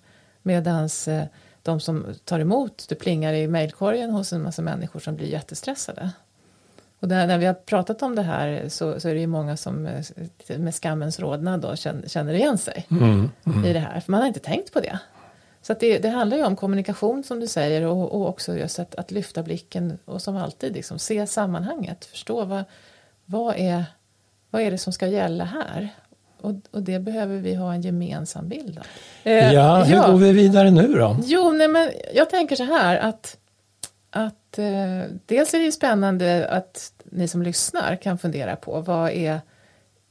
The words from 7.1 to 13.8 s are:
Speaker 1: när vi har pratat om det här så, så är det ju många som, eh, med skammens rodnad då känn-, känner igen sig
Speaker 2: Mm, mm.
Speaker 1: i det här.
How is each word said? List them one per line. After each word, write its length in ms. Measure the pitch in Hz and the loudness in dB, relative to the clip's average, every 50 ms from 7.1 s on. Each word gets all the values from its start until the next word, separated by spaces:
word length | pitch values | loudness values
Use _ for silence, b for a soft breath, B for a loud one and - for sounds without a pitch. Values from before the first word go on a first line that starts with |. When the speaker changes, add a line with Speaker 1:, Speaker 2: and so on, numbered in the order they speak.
| 185 185 175 | 2 2 2
Speaker 1:
när 120 | 175 180 175 | 2 2 2
vi 80 | 175 | 2
har 80 | 185 180 | 2 0
pratat 480 | 185 - - 214 185 180 - 220 - | -2 -4 -2 0 0 0 -2 -4 -4
om 120 | 277 254 240 | -4 -4 -2
det 80 | 214 | -2
här 420 | 190 165 - - 147 147 147 - - 151 | -2 -2 -2 -2 -2 -4 -4 -6 -8 -8
så, 320 | - - 165 156 - 151 | -8 -6 -6 -6 -6 -4
så 80 | - 170 | -4 -4
är 60 | 156 | -2
det 60 | 160 | -2
ju 60 | 165 | -2
många 300 | 165 165 156 151 147 151 | -2 -2 -4 -4 -4 -6
som, 300 | 147 - - - 151 156 | -6 -8 -8 -6 -6 -6
eh, 720 | - - 139 156 - - - 165 165 _ _ - - 120 143 | -6 -8 -8 -10 -12 -14 -16 -16 -16 _ _ -14 -10 -8 -6
med 160 | 175 165 160 | -6 -6 -6
skammens 460 | - - 165 156 156 147 156 160 - | -4 -4 -4 -4 -4 -4 -6 -6 -6
rodnad 400 | 180 147 139 147 160 185 185 160 | -6 -6 -6 -4 -4 -4 -4 -4
då 160 | - - 147 | -6 -6 -8
känn-, 280 | 160 - 151 151 143 - | -6 -8 -8 -8 -8 -10
känner 280 | 160 - 170 147 147 160 | -8 -6 -6 -4 -2 0
igen 240 | 185 269 302 247 185 | 0 0 0 0 -2
sig 280 | - - - - - - | -4 -6 -10 -10 -6 -2
Speaker 2:
Mm, 400 | 165 170 123 113 107 98 107 135 - _ - | 2 4 4 4 4 4 2 0 -4 _ -4
mm. 180 | 160 117 104 101 | -2 0 2 2
Speaker 1:
i 80 | 175 | 2
det 60 | 165 | 0
här. 220 | - | 0